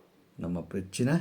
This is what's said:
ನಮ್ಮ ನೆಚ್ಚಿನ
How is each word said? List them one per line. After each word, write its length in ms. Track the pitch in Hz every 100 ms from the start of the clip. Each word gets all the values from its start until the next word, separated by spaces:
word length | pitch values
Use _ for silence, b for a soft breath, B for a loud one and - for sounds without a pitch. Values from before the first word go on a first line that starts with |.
| B B _ -
ನಮ್ಮ 200 | 85 87
ನೆಚ್ಚಿನ 500 | 82 101 95 - 123 170